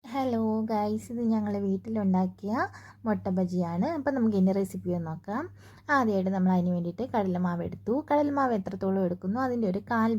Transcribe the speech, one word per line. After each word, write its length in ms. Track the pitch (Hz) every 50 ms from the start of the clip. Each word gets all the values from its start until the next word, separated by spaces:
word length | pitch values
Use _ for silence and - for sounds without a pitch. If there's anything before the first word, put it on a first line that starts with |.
| _ 240 233 277
ഹലോ 260 | 262 262 240 226 220 220 214 220 220 220
ഗൈസ്, 340 | 226 208 208 208 214 220 - -
ഇത് 80 | 240 233 240 226
ഞങ്ങൾ 200 | 220 220 208 208 202 202 202
വീട്ടിലുണ്ടാക്കിയ 880 | 196 190 190 190 226 220 220 202 190 185 185 185 185 185 - - 196 220 269 349 403 - - - - - - -
മുട്ട 180 | 226 214 190 - 202 185
ബജിയാണ്. 500 | 180 185 175 180 180 180 170 170 175 208 294 339
അപ്പം 180 | 311 269 285 277
നമുക്ക് 200 | 269 226 220 208 196
ഇതിൻ്റെ 160 | 185 190 190 196
റെസിപ്പി 360 | 196 185 - 185 - 180 175
ഒന്ന് 120 | 175 170 160
നോക്കാം. 340 | 160 160 - - 202 240 330 370 - - - - - - - - 294
ആദ്യമായിട്ട് 340 | 277 247 220 202 190 185 190 190
നമ്മൾ 140 | 190 185 185 185
അതിന് 160 | 180 175 180 180
വേണ്ടിയിട്ട് 280 | 175 175 175 175 - 226 262
കടലമാവ് 500 | - 226 202 190 180 180 180 180 175 170 170 175
എടുത്തു. 260 | 175 - - - 226 277 302 -
കടലമാവ് 480 | 294 294 294 294 285 277 277 254 233 208
എത്രത്തോളം 460 | 190 - 196 190 196 190 190 196 190 175
എടുക്കുന്നോ 320 | 180 180 - 190 202 247 269
അതിൻ്റെ 200 | 262 247 240 226 190
ഒരു 100 | 180 202 214 -
കാൽ 220 | 240 226 226 226 226